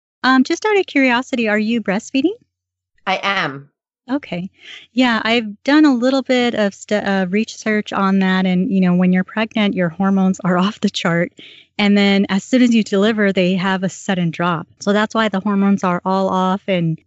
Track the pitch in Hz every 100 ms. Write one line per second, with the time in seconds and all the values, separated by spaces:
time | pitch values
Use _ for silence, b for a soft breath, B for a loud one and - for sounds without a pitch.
0 | _ _ 254 262 262 330 427 403 - 277
1 | 262 240 - 240 220 214 214 233 208 190
2 | - 269 320 466 _ _ _ _ _ _
3 | 196 190 196 196 156 139 143 _ _ _
4 | - 285 - 175 190 B B B B 233
5 | 254 220 220 240 220 202 - 302 302 240
6 | 254 269 247 247 240 214 202 - - 208
7 | 202 196 180 202 220 - 220 214 - -
8 | 196 196 190 185 190 180 185 190 180 180
9 | 185 185 - 214 226 226 202 185 175 170
10 | 196 196 190 185 185 180 196 - 202 -
11 | 180 170 175 B B B B - 202 202
12 | 202 196 202 190 - 254 247 226 202 202
13 | 214 214 196 190 180 190 190 190 185 -
14 | - 180 170 - 175 160 - _ 202 208
15 | 214 226 220 190 208 196 196 196 185 175
16 | 185 190 190 190 185 196 - 180 165 160